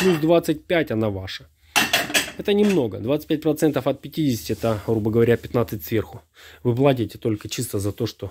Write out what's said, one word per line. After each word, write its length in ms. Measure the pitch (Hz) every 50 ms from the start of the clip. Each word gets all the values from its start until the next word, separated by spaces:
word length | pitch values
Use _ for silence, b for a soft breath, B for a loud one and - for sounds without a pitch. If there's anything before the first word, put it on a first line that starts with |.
Плюс 180 | 185 185 170 151
двадцать 480 | 156 160 170 165 165 - 151 151 -
пять, 240 | - 180 165 143 -
она 200 | 117 110 110 107
ваша. 380 | 98 95 95 92 - - - - _ b b b b - - - - - - - - - - - -
Это 160 | - 170 208
немного. 480 | 202 208 208 208 190 160 123 104 98 101
Двадцать 260 | 101 123 147 151 -
пять 160 | - 165 147
процентов 460 | - 156 147 - 165 151 135 135 - 143
от 120 | 131 -
пятидесяти — 520 | - 139 - 165 156 139 117 104 - -
это, 280 | 110 - - 113 110 98 -
грубо 240 | 117 113 110 104 110
говоря, 260 | 107 117 117 120 117
пятнадцать 480 | - - - - 120 110 - 113 - -
сверху. 380 | - 113 107 - - - - - _ B B B B B B
Вы 140 | - 123 117
платите 420 | 123 139 143 135 117 107 95 - -
только 300 | - 117 107 101 - 107
чисто 320 | - - 117 - - 104
за 100 | 95 104
то, 160 | 98 - 117
что 240 | 104 - - 101 95